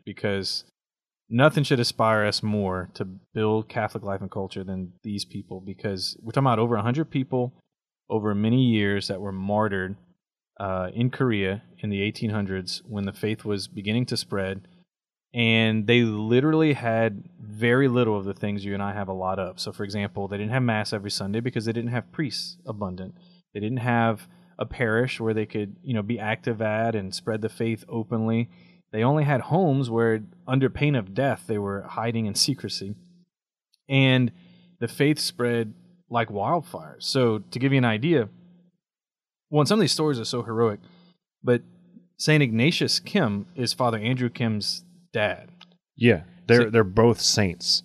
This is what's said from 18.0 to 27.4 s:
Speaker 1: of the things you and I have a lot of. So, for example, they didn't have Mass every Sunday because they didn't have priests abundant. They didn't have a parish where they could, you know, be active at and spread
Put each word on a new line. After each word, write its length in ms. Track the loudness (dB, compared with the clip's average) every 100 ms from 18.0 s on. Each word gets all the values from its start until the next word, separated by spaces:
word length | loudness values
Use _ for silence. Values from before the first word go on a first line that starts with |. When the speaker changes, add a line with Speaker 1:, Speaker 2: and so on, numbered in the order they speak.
| 2 0
Speaker 1:
of 80 | -2
the 80 |
things 320 | -4 -4 -4 -4
you 80 |
and 100 | -4
I 80 | -4
have 140 | -4 -6
a 60 |
lot 260 | -4 -4 -4
of. 220 | -4 -8
So, 100 | -10
for 140 | -8 -6
example, 420 | -4 -4 -6 -6
they 80 | -6
didn't 160 | -4
have 120 | 0
Mass 280 | 0 0 -2
every 200 | -6 -6
Sunday 280 | -6 -4 -4
because 240 | -4 -4
they 80 | -4
didn't 200 | -4 -4
have 200 | -4 -6
priests 460 | -6 -6 -6 -10 -12 -12
abundant. 480 | -8 -8 -8 -12 -16 -20 _ _
They 80 | -8
didn't 160 | -4 -2
have 500 | 0 2 2 0 -6 -20 _ -10
a 80 | -8
parish 560 | -2 0 2 0 -2
where 120 | -2
they 120 | -2 -2
could, 320 | -4 -6 -8
you 120 | -4
know, 80 | -4
be 180 | -2 -4
active 420 | -2 -2 -2 -2
at 320 | 0 0 0
and 220 | -2 -4 -8
spread 260 | -6 -4